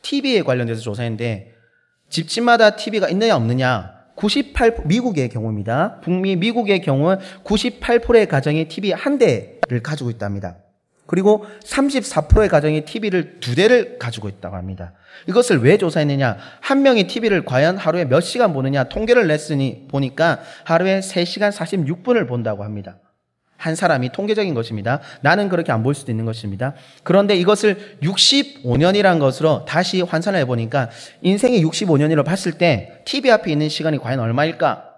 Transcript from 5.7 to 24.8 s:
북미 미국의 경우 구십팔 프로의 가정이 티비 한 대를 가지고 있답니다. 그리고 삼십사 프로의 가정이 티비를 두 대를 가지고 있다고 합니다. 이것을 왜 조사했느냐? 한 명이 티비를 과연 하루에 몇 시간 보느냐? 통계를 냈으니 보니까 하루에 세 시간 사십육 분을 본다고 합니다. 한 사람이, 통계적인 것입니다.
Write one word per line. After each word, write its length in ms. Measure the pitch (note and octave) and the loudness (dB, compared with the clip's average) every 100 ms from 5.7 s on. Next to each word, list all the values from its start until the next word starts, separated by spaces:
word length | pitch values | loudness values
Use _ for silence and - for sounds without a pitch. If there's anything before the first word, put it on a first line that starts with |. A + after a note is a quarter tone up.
| B2 F#3+ - | -2 -2 -4
북미 340 | - F3+ F#3+ F#3 | -4 -2 0 0
미국의 460 | G3+ A#3 G#3 G3 | 0 -2 0 0
경우 340 | E3+ C3+ D#3 F#3+ - - | 0 0 2 0 -4 -18
구십팔 580 | - G#3+ B3 A#3+ - A#3+ | -4 -2 -2 -6 0 0
프로의 260 | A#3+ A#3 G#3 | 4 4 4
가정이 420 | D3 C#3+ D3+ D#3+ | 0 0 -2 -2
티비 240 | - G3 | -4 -4
한 240 | - - C#4 | -4 -2 2
대를 680 | A3 A#2 - - - B2 | 2 2 -4 -8 -4 -4
가지고 280 | A#2 D3+ B2 | -4 -6 -6
있답니다. 460 | A2 G2+ G2+ F#2+ F2+ _ _ _ _ - | -6 -6 -8 -10 -16 _ _ _ _ -4
그리고 400 | F3 F#3+ G#3 G#3 - | 0 4 2 0 -20
삼십사 640 | - - C#4 C4+ G#3 - D3+ | -8 -2 0 0 -2 -4 4
프로의 200 | - G#3 | 4 6
가정이 360 | D#3+ D3+ D#3 | 4 2 -2
티비를 560 | D3+ A3+ G#3+ F#3 D3+ - | -4 -6 -2 -2 -4 -10
두 140 | - | -2
대를 440 | B2 G#3 B3 - - | 2 6 4 2 -6
가지고 300 | A#2+ A#2 G2+ | -10 -8 -12
있다고 280 | G2 F#2 F#2+ | -12 -12 -10
합니다. 360 | F#2 F#2 F2 _ _ - - | -10 -12 -14 _ _ -16 -2
이것을 340 | - B4 D#3+ | 2 4 4
왜 180 | A#2 G#3+ | 4 4
조사했느냐? 580 | F#3 D#3+ D3 C#3 C3 G#2 - - | 2 0 0 0 0 -2 -10 -14
한 220 | - C#4 | -2 2
명이 240 | C#4 A#3+ F#3 | 4 4 2
티비를 380 | A#3 A3+ F#3+ | 0 0 0
과연 340 | D3 B2+ D#3 F#3+ | 0 0 2 0
하루에 260 | E3+ E3 | -2 -2
몇 160 | D#3 C3+ | 2 2
시간 320 | F3 B3 A3+ | 0 0 0
보느냐? 320 | C#3+ C3+ C#3 | 2 -2 -2
통계를 420 | B2+ - A3 A#3+ G3 | -2 -2 4 4 4
냈으니 640 | D3+ D3+ D3 C3+ A#2 - | 0 -2 -2 -2 -4 -6
보니까 500 | C#3 C3+ C3 E3 C#3 - - | -4 -4 0 0 0 -6 -20
하루에 360 | - E3 F#3 G3 | 0 0 2 0
세 240 | F#3+ - | -2 -4
시간 260 | F3 - G#3 | -4 -2 -4
사십육 520 | G3+ E3+ G3 C#3+ F3 | -2 -6 -4 -2 -4
분을 220 | - A#3+ C#3+ | 0 0 0
본다고 360 | B2 A2+ G2+ | -4 -4 -6
합니다. 360 | G#2 G#2 F#2+ - _ _ _ _ _ _ | -8 -10 -12 -18 _ _ _ _ _ _
한 180 | E3 | -6
사람이, 380 | D#3+ F#3 D3 B2+ | -2 0 0 -2
통계적인 420 | - G3+ G#3+ G3+ | -4 -4 -2 -2
것입니다. 460 | C3 A2+ A2 | -2 -4 -6